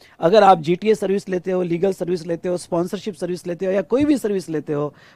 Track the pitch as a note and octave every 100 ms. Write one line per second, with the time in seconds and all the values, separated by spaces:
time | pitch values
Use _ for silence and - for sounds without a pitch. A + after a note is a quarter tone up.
0 | _ - E3 G#3+ G3 F3+ D3+ F3 G#3+ G#3+
1 | F#3+ G3 G3 F#3 F#3 F#3 F3+ E3+ F#3+ F#3
2 | E3+ F3 E3 E3 F3+ F3+ - E3+ F3 G3
3 | A3 F3 F3 F3+ F3+ E3+ F#3+ G3 F#3+ C4+
4 | D4 C#4 G#3 G3 E3 D#3 D3 D3 D3 -
5 | -